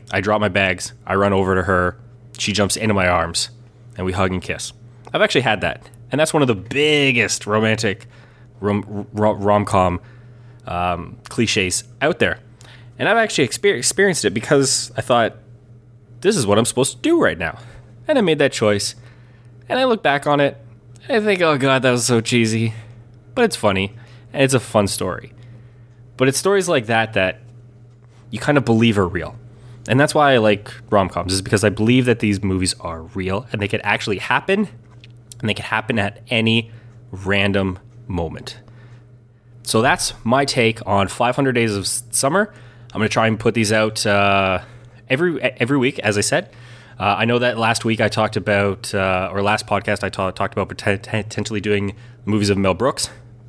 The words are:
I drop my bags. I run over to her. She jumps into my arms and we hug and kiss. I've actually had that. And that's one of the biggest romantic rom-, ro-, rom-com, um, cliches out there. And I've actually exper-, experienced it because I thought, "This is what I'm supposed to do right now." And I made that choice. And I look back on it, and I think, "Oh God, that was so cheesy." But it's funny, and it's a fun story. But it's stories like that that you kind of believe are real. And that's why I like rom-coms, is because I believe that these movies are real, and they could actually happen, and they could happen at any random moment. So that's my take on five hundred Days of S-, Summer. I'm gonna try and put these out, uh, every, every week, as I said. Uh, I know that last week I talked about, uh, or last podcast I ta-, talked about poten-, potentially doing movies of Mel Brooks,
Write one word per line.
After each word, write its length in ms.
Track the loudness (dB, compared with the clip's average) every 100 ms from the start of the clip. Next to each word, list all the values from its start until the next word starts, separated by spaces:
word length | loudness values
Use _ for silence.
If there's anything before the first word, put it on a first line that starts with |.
| -6
I 100 | -4
drop 180 | 0 0
my 80 | 2
bags. 460 | 2 0 -2 -6 -10 -2
I 100 | 2
run 180 | 2
over 220 | 2 2 0
to 80 |
her. 340 | 2 2 0 -4 -16 -20 -18 -8
She 160 | -4
jumps 240 | 0 0 0
into 160 | 0
my 140 | 2 2
arms 420 | 2 0 -4 -8 -12 -20 -20 -18 -8
and 80 | -4
we 80 |
hug 180 | 0 0
and 100 | -2
kiss. 300 | -6 -10 -10 -16 -20 -20 -6
I've 80 | -2
actually 200 | 0 2
had 200 | 0 0
that. 280 | -2 -6 -14 -20 -6
And 80 | -2
that's 140 | 0
one 100 | 2
of 40 | 2
the 80 | 0
biggest 920 | -4 -2 2 2 2 2 0 -2 -2
romantic 600 | 0 2 0 -2 -4 -10 -20 -20 -20 -20 -6
rom-, 460 | -2 -2 -4 -10 -8
ro-, 220 | 0 0
rom-com, 680 | 2 2 2 2 2 2 0 -8 -20 -20 -20 -20 -18 -10
um, 520 | -4 -4 -4 -8 -16 -10
cliches 540 | -2 0 0 -2 -4 -8 -4
out 180 | -2 0
there. 200 | -2 -2 -12 -20 -20 -20 -18 -6
And 100 | 0
I've 80 | 0
actually 300 | 0 0 -2
exper-, 300 | 0 -2 0
experienced 460 | -2 2 2 2
it 80 | 0
because 600 | -2 0 2 2 -2 -4 -6
I 60 |
thought, 340 | 0 2 2 -4 -20 -20 -20 -20 -20 -20 -20 -4
"This 160 | 0 2
is 100 | 2
what 100 | 2
I'm 80 | 2
supposed 300 | 0 -2 -2
to 60 |
do 200 | 0 2
right 160 | 2 0
now." 200 | -6 -8 -16 -20 -20 -10 -2
And 100 | 0
I 40 |
made 180 | 2 2
that 140 | 0
choice. 420 | 2 0 0 -2 -10 -20 -20 -20 -20 -20 -16 -6
And 100 | -2
I 40 |
look 180 | 0 0
back 240 | 0 0 0
on 140 | 2
it, 180 | 0 -2 -18 -20 -20 -16 -4
and 140 | -2
I 40 | 0
think, 160 | 2
"Oh 160 | 2 2
God, 240 | 2 2
that 100 | 2
was 140 | 2 2
so 160 | 0
cheesy." 520 | 2 2 2 0 -2 -6 -16 -20 -20 -20 -8 0
But 100 | 0
it's 100 | 2
funny, 380 | 0 2 -2 -6 -20 -20 -8
and 100 | 0
it's 100 | 2
a 60 | 2
fun 280 | 2 0 2
story. 460 | -2 -6 -8 -12 -20 -20 -20 -20 -20 -20 -20 -12 0
But 120 | 0
it's 100 | 2
stories 300 | 2 2 2
like 200 | 0 2
that 260 | 0 0
that 260 | 0 0 -2 -14 -20 -20 -20 -20 -20 -20 -20 -14
you 80 | -6
kind 180 | 0 2
of 80 | 2
believe 320 | 4 4 4
are 100 | 0
real. 280 | -2 -8 -14 -20 -20 -20 -12 -2
And 120 | 2
that's 140 | 2
why 200 | 4 4
I 40 | 4
like 320 | 4 2 -2 -16 0
rom-coms, 420 | 2 2 -2 -4
is 100 | -4
because 220 | 0 2
I 60 | 2
believe 360 | 2 2 2 2
that 140 | 2
these 240 | 0 0
movies 300 | -2 -2 -2 -4
are 220 | -8 -12
real, 440 | -12 -8 -6 -6 -8
and 100 | -8
they 60 | -6
could 140 | -4
actually 340 | -2 -2 -2 -6
happen, 500 | -2 -2 0 -2 -2 -8 -20 -20 -20 -20 -20 -8
and 100 | -4
they 40 |
could 120 | -4 -2
happen 320 | -4 -2 -2
at 240 | -2 -6 -2
any 420 | 0 2 0 -2 -12 -20 -20 -18
random 680 | -8 -2 0 2 0 -2 -4 -14 -20 -10
moment. 520 | -6 -6 -10 -16 -18 -20 -20 -20 -20 -20 -20 _ _ _ -16
So 180 | -2 2
that's 320 | 2 2 -2 -6
my 220 | 0 0 2
take 400 | 2 0 0 -2
on 220 | 0 0
five 280 | 0 -2 0
hundred 180 | 0
Days 220 | 0 0 -2
of 80 |
S-, 200 | -4 -6 -6
Summer. 420 | -2 0 0 0 -6 -20 -20 -12
I'm 60 | -4
gonna 100 | -2
try 180 | 2 2
and 120 | 2
put 140 | 0
these 180 | 2 2
out, 340 | 2 0 -2 0
uh, 540 | 2 4 2 2 -2 -6 -20 -20 -12 -4
every, 320 | 0 0 0
every 360 | -2 -2 0 2
week, 220 | 2 0
as 180 | -2 0
I 40 |
said. 280 | 0 0 -4 -14 -20 -20 -18 -4
Uh, 160 | -2 0
I 60 | 2
know 140 | 2
that 180 | 2 0
last 280 | 0 0 0
week 160 | 0
I 80 | 0
talked 260 | 0 -2 -2
about, 580 | 0 0 0 -2 -6
uh, 360 | -2 0 0 -2
or 100 | -2
last 260 | 0 0 0
podcast 360 | -4 -2 -4
I 60 | -4
ta-, 220 | -4 -6
talked 220 | -4 -4
about 140 | -4 -6
poten-, 320 | -4 -4 -4
potentially 600 | -4 -6 -6 -8 -6 -4
doing 340 | -2 -2 -2 -10 -18 -12 -4
movies 240 | 0 2
of 80 | 2
Mel 160 | 0
Brooks, 360 | 0 -2 -2 -8 -12 -20 -20